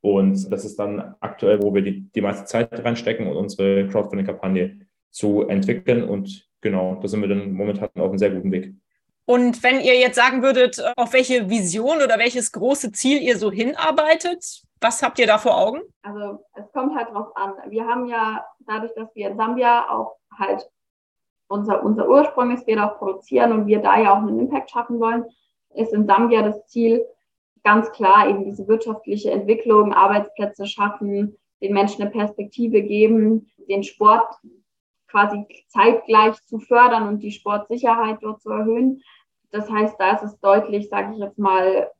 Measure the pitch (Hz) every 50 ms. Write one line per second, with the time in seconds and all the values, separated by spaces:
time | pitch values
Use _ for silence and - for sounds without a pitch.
0 | - 101 101 98 95 98 98 98 - - 104 95 - 107 - - 104 104 104 104
1 | - - - _ - - - - - 98 107 101 101 104 98 101 98 98 95 98
2 | 98 - _ 110 101 101 101 98 - - - 113 117 - - - - 120 117 113
3 | - 113 113 - 110 92 - 82 98 101 - - 98 98 98 98 98 98 - 110
4 | 104 - - 98 95 95 87 - - 95 95 92 90 95 - - - _ _ _
5 | _ _ _ - - 104 104 104 107 - 101 98 98 - 120 - - - 120 117
6 | 101 - 101 98 98 98 - - _ _ _ _ _ 107 98 95 92 92 92 95
7 | - 101 101 107 104 98 101 101 101 98 95 92 101 104 101 98 107 101 _ 90
8 | 85 92 98 95 104 98 95 92 98 98 92 92 - - - _ _ _ _ _
9 | _ _ _ _ _ - 247 247 247 247 240 - - 247 262 269 - 254 247 247
10 | 254 247 - 254 240 254 254 262 233 269 262 254 254 247 247 - - 214 240 -
11 | 240 233 - 262 254 247 254 247 214 185 214 226 190 175 165 220 226 269 320 320
12 | 277 226 226 208 226 247 247 254 226 - - 196 185 247 277 277 - 214 - -
13 | - 254 285 285 - 247 240 185 208 208 185 196 220 247 302 - - 311 302 311
14 | 302 302 320 320 - 349 359 349 - - - - _ _ _ _ - 226 233 -
15 | - 247 - - 240 220 214 214 - 247 - - 185 214 240 - 440 - _ _
16 | _ 208 202 208 208 202 202 - _ _ _ 196 208 _ _ 269 254 285 311 269
17 | 220 220 214 208 220 - - - 196 196 196 196 - 202 208 226 233 233 240 247
18 | 247 240 240 226 226 220 220 - - - _ _ _ - 214 214 220 233 - -
19 | 220 220 _ 214 202 196 202 214 220 220 247 254 247 240 240 233 - - - -
20 | - - - _ _ _ 214 - 196 196 - - - - _ _ _ _ _ _
21 | _ _ _ _ _ _ _ _ _ _ 196 208 208 214 196 - - 208 214 220
22 | 196 - 247 285 302 285 - 254 247 240 247 247 - - 220 214 208 208 208 -
23 | - 190 190 190 _ _ 269 240 240 233 226 214 208 208 214 - - - 196 214
24 | 220 202 196 202 214 208 220 226 240 269 285 269 - - - 240 240 - 240 233
25 | 226 226 233 240 233 233 _ _ _ _ _ _ _ _ _ - 226 226 214 208
26 | 214 208 254 196 233 233 233 220 208 208 214 - - _ - 240 226 226 226 240
27 | - - - _ _ _ _ _ _ _ _ _ _ 214 208 226 214 - - -
28 | 220 190 196 208 226 202 208 196 196 202 202 - 196 196 220 226 226 240 220 -
29 | - - 202 208 - 208 - 202 196 202 226 226 - 233 214 214 208 208 - -
30 | 190 196 208 208 202 - - - 208 208 - - 196 202 - - 202 208 208 -
31 | 214 202 202 202 208 208 - _ _ _ _ _ - 196 202 196 202 202 - -
32 | 202 208 - 226 208 208 - - 202 - - - 233 226 220 208 202 208 208 208
33 | 214 220 226 220 220 214 226 220 - _ _ _ - - 196 196 202 - - _
34 | 208 214 214 - - - - _ _ - _ _ _ _ _ _ _ _ _ _
35 | _ _ - 208 202 208 208 208 208 _ - _ _ _ _ 220 220 226 247 233
36 | - - 220 214 220 220 220 - _ _ 233 220 - _ 247 240 240 247 233 226
37 | 214 202 208 208 214 208 208 - _ 202 208 208 208 _ 226 247 262 240 233 226
38 | 226 214 220 214 - 214 214 _ _ 214 214 214 214 220 226 233 254 262 262 269
39 | _ _ _ _ _ _ _ _ _ _ - 208 208 - 214 208 214 208 - -
40 | 190 190 202 208 208 208 - _ - 196 196 214 - - 208 202 208 - 202 202
41 | 196 202 220 220 202 202 - - 208 190 190 185 185 190 190 196 - - -